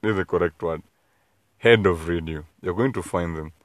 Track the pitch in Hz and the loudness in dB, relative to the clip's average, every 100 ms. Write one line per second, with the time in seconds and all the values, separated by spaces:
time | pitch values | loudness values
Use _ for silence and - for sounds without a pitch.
0 | 107 101 90 87 85 - 85 80 - _ | 0 -2 0 0 0 -2 -6 -6 -10 _
1 | _ _ _ _ _ _ 117 113 98 82 | _ _ _ _ _ _ 6 6 4 0
2 | 82 85 80 80 78 _ 90 90 131 110 | -2 -4 -4 -10 -12 _ -6 -2 -2 -2
3 | 87 92 85 82 78 - | -4 -4 -4 -6 -10 -16